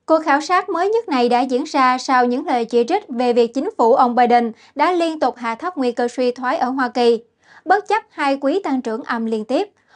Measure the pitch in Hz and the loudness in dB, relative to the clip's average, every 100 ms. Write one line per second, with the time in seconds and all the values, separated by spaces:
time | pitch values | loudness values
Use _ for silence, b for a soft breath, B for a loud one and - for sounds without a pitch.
0 | - 320 311 285 302 359 392 339 392 453 | 0 0 2 0 2 -2 0 -2 0 0
1 | 453 262 240 240 262 247 311 285 254 254 | 0 0 2 2 0 -2 -2 0 2 0
2 | - 254 247 247 349 247 226 240 240 392 | 0 2 2 0 -2 -2 0 0 0 -2
3 | 381 240 247 240 233 269 359 - 233 269 | -4 -2 0 2 2 -2 -4 2 4 4
4 | 247 240 240 240 233 b b 277 320 359 | 4 4 4 4 2 b b -2 0 0
5 | 330 311 262 - 233 226 349 349 247 233 | -2 -2 -4 -4 -8 -6 -6 -4 -2 -2
6 | 240 262 247 247 247 311 254 269 247 247 | -4 -2 -4 -2 -4 -2 -2 -2 -4 0
7 | 240 226 - _ b b - 403 403 427 | 2 2 -4 _ b b 0 0 0 -4
8 | - - 285 277 277 370 349 262 240 226 | -4 -4 -2 0 -2 -2 -2 -4 -4 -6
9 | - 240 226 220 214 285 415 b b | -6 -6 -4 -4 -2 -4 -4 b b